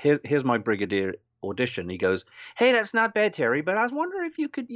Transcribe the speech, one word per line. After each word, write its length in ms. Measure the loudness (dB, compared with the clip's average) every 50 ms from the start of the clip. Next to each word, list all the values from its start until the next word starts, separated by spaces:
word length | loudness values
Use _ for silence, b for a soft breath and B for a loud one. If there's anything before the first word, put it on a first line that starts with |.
"Here, 160 | 2 2 2 2 2
here's 220 | 0 0 0 2
my 120 | 2 0
Brigadier 560 | 0 2 0 0 0 0 0 0 0 0 -2 -4 -8 _ _ _ _ -8
audition." 460 | -6 -4 -2 -2 -2 -4 -6 -6 -6
He 80 | -4
goes, 260 | 0 2 2 2 0 -2 B B B B B B
"Hey, 140 | B 4 4
that's 220 | 4 4 2 0 0
not 200 | 0 0 2 2
bad, 200 | 2 0 0 2
Terry, 280 | 0 2 2 2 0
but 140 | 0 0 0
I 60 | 0 0
was 80 | -2
wondering 380 | -2 -4 -4 -4 -4 -6 -6 -6
if 60 | -6
you 100 | -6 -6 -6
could, 220 | -6 -8 -8 -8 -6